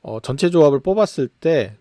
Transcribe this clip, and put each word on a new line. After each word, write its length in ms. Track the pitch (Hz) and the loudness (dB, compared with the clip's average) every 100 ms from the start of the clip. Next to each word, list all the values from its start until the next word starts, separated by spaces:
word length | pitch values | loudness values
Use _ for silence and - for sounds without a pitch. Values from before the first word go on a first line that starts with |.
어, 180 | - 110 | -12 -12
전체 300 | - 135 175 | -10 -4 0
조합을 300 | 170 147 139 | 4 4 4
뽑았을 460 | 185 202 202 - 127 | -2 -2 -2 -2 -8
때 480 | _ 165 156 104 107 | _ -2 0 -2 -10